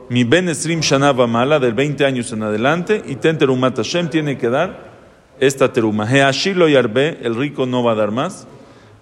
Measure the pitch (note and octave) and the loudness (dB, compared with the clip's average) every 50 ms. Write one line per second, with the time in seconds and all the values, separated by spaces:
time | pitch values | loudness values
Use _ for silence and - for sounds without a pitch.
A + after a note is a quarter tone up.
0 | - - B2 B2 B2 A#2 D#3 F3+ F#3 F3 D3+ - - D#3 E3+ D#3+ D3 - C#3+ C3+ | -12 -4 0 0 2 4 4 2 2 0 -4 -4 -4 -4 -4 -2 0 0 2 2
1 | C#3 C#3+ C3 B2 B2 A#2 A#2 A#2 B2+ C#3+ D#3 D3 B2+ A#2+ G#2+ A#2+ C#3+ D3+ C3+ - | 4 2 4 4 2 2 2 0 2 2 2 2 2 0 0 0 -2 -2 0 0
2 | C#3+ C3+ C3 B2 A2+ - A#2 G#2+ A2 G#2+ G#2+ G#2 A#2+ C#3 D#3+ F3+ F3 G#3+ G#3+ G#3 | 0 0 0 -2 -6 -6 -6 -6 -4 -4 -2 0 0 0 0 0 0 -2 -2 -2
3 | - - C3+ - - D#3 E3 D3 D3 C3 C3 B2+ B2+ B2+ - B2 G#2+ - - F3 | -2 -8 -10 -2 0 0 2 2 2 2 2 2 0 0 0 -2 -6 -4 -2 -4
4 | F3 D3+ C#3+ D#3+ D3+ D3 C3 - B2 A#2 B2 C#3+ F3 F#3+ - - - - - - | -4 -2 -2 -2 -2 -2 -4 -2 -2 -2 0 0 -2 -4 -6 -14 -20 -20 -20 -20
5 | - - _ _ _ _ _ - C3 C#3+ C#3 - C3+ A#2+ - A#2+ A2 G#2+ G#2 G#2+ | -20 -20 _ _ _ _ _ 0 0 0 2 2 0 0 2 0 0 0 0 -2
6 | G#2 G#2+ C3 C#3 C#3 C#3 C3+ - - G3 G3 F3+ E3 D#3 C#3+ C3 A#2+ A2 G#2+ C3 | -2 2 2 4 4 2 2 0 -2 -2 2 2 2 4 4 4 2 2 0 0
7 | C#3+ E3 - - A#2+ A#2 A2+ A#2 C#3+ C#3+ - C#3 C3 B2+ B2 B2 A#2+ A#2 A2 G#2+ | 0 0 -2 -4 -6 -4 -4 -2 -4 -6 -4 -4 -4 -2 -2 0 0 0 0 0
8 | G#2+ G#2 G#2+ B2+ D3+ F#3+ G3+ - - - - - - - - - - - - - | 0 -2 -2 -4 -4 -6 -8 -12 -20 -20 -20 -20 -20 -20 -20 -20 -20 -20 -20 -20